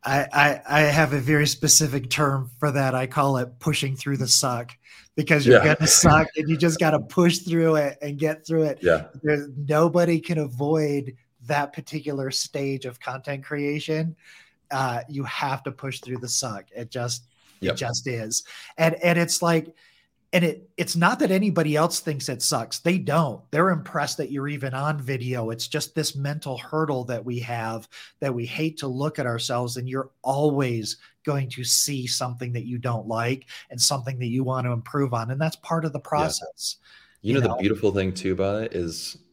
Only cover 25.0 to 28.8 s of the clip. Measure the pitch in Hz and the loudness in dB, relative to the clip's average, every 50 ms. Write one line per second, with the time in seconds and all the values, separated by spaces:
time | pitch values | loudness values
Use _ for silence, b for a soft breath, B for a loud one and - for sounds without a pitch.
25 | 135 120 139 127 120 123 127 123 113 110 117 117 - - - 151 147 - _ 160 | -4 -6 -6 -4 -4 -4 -4 -4 -4 -4 -4 -6 -8 -6 -4 -6 -6 -4 _ -4
26 | 151 - - 139 139 139 147 151 - 143 131 117 - - - 156 160 151 147 127 | -4 -4 -4 -4 -6 -4 -6 -6 -6 -8 -10 -10 -10 -6 -2 -2 0 0 -2 -4
27 | 123 120 123 117 107 123 123 120 120 120 120 120 113 110 113 113 110 - B B | -2 -4 -6 -6 -6 -6 -6 -6 -6 -6 -6 -6 -4 -4 -6 -8 -10 -14 B B
28 | B B B B - 139 127 120 120 120 120 - 156 160 156 156 | B B B B -4 -4 -4 -4 -6 -6 -4 -4 -4 -4 -4 -6